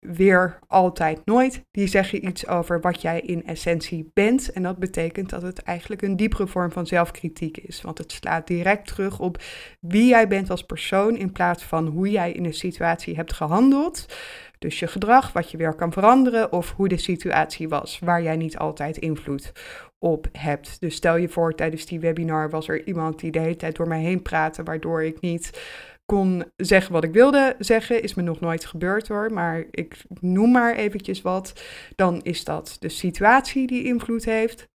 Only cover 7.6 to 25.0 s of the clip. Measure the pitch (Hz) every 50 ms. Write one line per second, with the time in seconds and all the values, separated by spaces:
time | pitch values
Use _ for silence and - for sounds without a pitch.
7.6 | - - - - - - 160 - 170 - - - - - 160 165 165 - 175 170
8.6 | 175 185 202 208 208 - - - 196 196 196 - 196 180 175 - - - - -
9.6 | - - - _ - 170 180 208 233 247 247 226 226 208 202 196 196 185 190 180
10.6 | - _ - 160 - - - 196 202 220 233 262 294 185 190 - 180 175 175 170
11.6 | - - - 165 160 160 151 165 190 196 208 208 175 175 - - 175 170 156 -
12.6 | - 185 170 - 175 170 165 165 - - 170 151 165 - - - - 151 160 196
13.6 | 247 269 277 277 294 349 320 - - - - - - - - - - - _ _
14.6 | - 147 - - - 165 - 196 196 208 233 262 262 - - 180 170 - - 160
15.6 | 165 160 156 - 175 170 160 - 190 214 247 262 262 247 233 226 226 185 - 180
16.6 | 170 - - - 196 196 185 175 - - 180 165 - 180 - - 156 151 - -
17.6 | 165 160 156 143 - - - - - 175 175 170 170 160 160 160 160 160 160 -
18.6 | 156 156 156 - 143 147 160 - - 160 156 151 - - 143 139 - - - -
19.6 | - - - - - - _ _ - 170 160 156 156 - - - 143 156 143 143
20.6 | - - - - - 165 151 - - 175 165 170 175 165 - 175 170 165 156 160
21.6 | 160 160 160 160 156 - 175 165 160 165 160 165 170 160 160 156 156 151 156 160
22.6 | 156 - 160 156 - - 190 170 160 160 156 160 - 165 156 165 160 160 170 170
23.6 | - 165 156 - 170 165 160 160 160 170 185 185 185 - - 165 156 156 160 -
24.6 | 165 165 160 160 160 165 165 160